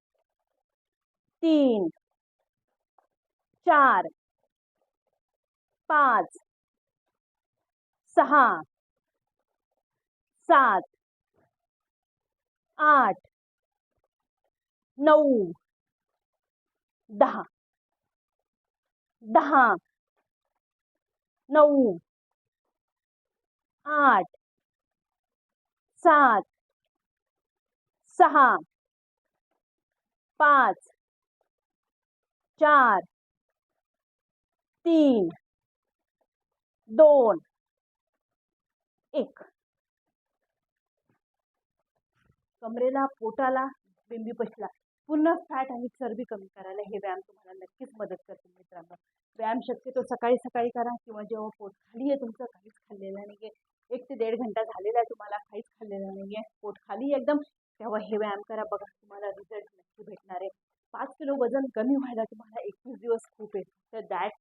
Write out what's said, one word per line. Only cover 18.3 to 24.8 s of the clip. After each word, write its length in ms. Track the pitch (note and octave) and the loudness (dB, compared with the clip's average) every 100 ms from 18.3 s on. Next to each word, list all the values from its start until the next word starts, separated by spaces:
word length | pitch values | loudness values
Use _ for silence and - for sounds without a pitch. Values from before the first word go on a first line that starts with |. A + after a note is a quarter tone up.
| _ _ _ _ _ _ _ _ _ A3 | _ _ _ _ _ _ _ _ _ 0
दहा, 400 | D#4+ C#4+ C#4+ A#3 F3+ _ _ _ _ _ _ _ _ _ _ _ _ _ _ _ _ - | 0 2 2 2 0 _ _ _ _ _ _ _ _ _ _ _ _ _ _ _ _ 0
नऊ, 500 | D4+ D4 C#4+ A#3 E3+ _ _ _ _ _ _ _ _ _ _ _ _ _ _ _ _ _ _ C#4+ | 4 6 4 2 -2 _ _ _ _ _ _ _ _ _ _ _ _ _ _ _ _ _ _ -4
आठ, 400 | D4+ C#4 G3+ F3 _ _ _ _ _ | 2 4 4 0 _ _ _ _ _